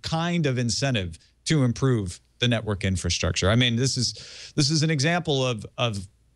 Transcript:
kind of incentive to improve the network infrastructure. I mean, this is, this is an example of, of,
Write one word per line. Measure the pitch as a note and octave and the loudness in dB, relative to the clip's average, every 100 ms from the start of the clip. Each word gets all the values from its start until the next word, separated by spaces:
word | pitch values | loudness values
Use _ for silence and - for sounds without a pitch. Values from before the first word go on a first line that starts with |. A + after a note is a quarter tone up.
kind | - D#3+ E3+ F3 C#3+ | -4 -2 0 0 0
of | B2+ | 0
incentive | A#2+ G2+ C#3 G#2+ F2+ D#2+ _ _ - | 0 0 0 -2 -4 -10 _ _ 0
to | D#3+ | 2
improve | B2+ A2+ C3+ A#2+ F#2 - _ _ | 2 2 2 2 -2 -8 _ _
the | A#2+ | 0
network | A2+ G#2+ G2 | 0 -2 -2
infrastructure. | G2 F#2 F2 - F2 F2 F2+ | 0 0 -2 -2 -2 0 2
I | A#2 | 4
mean, | B2+ A#2 | 4 2
this | C3 - | 0 -2
is, | A2 - - - - - | -4 -6 -16 -18 -8 -2
this | C#3 | 2
is | D#3 | 2
an | D#3 | 2
example | D#3+ C#3+ F3 E3 C3+ B2+ | 2 2 0 0 0 0
of, | A2+ - - | -2 -8 -4
of, | A#2+ G2+ F#2 _ _ | -4 -2 -10 _ _